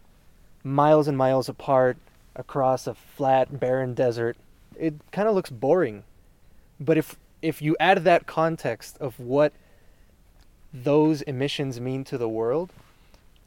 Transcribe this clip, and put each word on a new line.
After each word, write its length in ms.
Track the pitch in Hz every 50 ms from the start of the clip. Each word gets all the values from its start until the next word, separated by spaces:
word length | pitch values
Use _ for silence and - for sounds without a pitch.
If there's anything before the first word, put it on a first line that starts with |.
| - - - _ _ _ - _ - - - - -
miles 420 | 135 135 139 147 151 156 151 147
and 100 | 156 143
miles 320 | 131 131 131 131 131 123 -
apart 500 | 120 - - - 139 131 127 127 123 - - _ _ _ _ _ - -
across 480 | 127 - - 147 131 127 131 127 -
a 80 | 135 110
flat, 640 | - - - - - 139 135 131 131 127 - 143 131
barren 360 | 123 127 127 131 131 127 120
desert, 420 | 127 135 123 113 120 117 117 120 _ _ _ - _ - - - -
it 160 | - 160 151 151 - _
kinda 220 | - 185 208 226 214
looks 160 | 190 170 -
boring. 560 | 131 110 127 135 165 185 170 117 104 101 - - - _ _ _ _ _ _ _ - - - _ _ -
But 200 | 143 135 160 156
if, 180 | - - - - _ _ _ _
if 220 | - 160 147 - 147
you 120 | 151 160 -
add 240 | 156 180 196 185 160
that 220 | 180 170 165 -
context 720 | - - 160 160 165 165 - - 135 113 - - - - -
of 200 | - 131 110 -
what 360 | 123 120 127 143 151 147 - - _ _ _ _ _ _ - _ _ _ _ _ _ _ _ _ - _ _ _ - -
those 520 | - 131 120 147 143 151 151 156 160 139 -
emissions 580 | 151 135 123 135 143 - - 147 135 123 120
mean 240 | 123 127 131 135 135
to 140 | - 147 123
the 100 | 120 113
world, 460 | 110 113 113 117 131 160 180 180 - - - _ _ _ _ _ - - _ - _ _ _